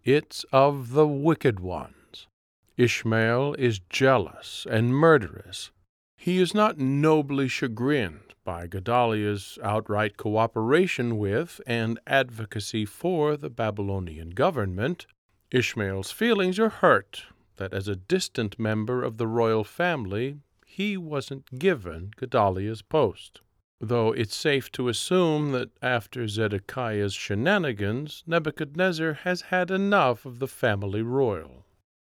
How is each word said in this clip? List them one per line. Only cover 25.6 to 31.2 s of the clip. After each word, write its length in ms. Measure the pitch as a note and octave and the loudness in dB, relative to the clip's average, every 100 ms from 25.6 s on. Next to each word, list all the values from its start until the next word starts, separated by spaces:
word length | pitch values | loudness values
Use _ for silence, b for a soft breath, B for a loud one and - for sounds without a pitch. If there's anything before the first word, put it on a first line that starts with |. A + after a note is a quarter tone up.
| - _ | -4 _
after 480 | C3 A#2+ - B2 A2 | -2 -2 -2 -6 -4
Zedekiah's 840 | G#2 G#2+ G2+ - C3 A#2+ G#2 G2+ | -2 0 -2 -6 -6 -4 -2 -2
shenanigans, 1080 | - - G2+ D3+ G3+ D3+ G2+ G2+ A#2+ D3+ - E3 | -4 -4 0 2 2 0 -2 -2 -2 -6 -12 -2
Nebuchadnezzar 880 | E3 D3+ - C#3+ D#3 F#3 D#3+ D#3+ | -2 -2 -4 -6 0 0 0 -2
has 280 | D3 F3+ F3+ | -4 -4 -4
had 280 | - F#3 F3+ | -2 -2 0
enough 560 | F#3+ G3+ G3+ C3+ A#2+ C3+ | 0 2 4 4 2 -6
of 140 | A#2+ | -8
the 80 | C3 | -8
family 560 | - B2 G2+ G2+ G#2+ | -2 0 0 -2 -4
royal. 640 | A2+ C3 | -2 0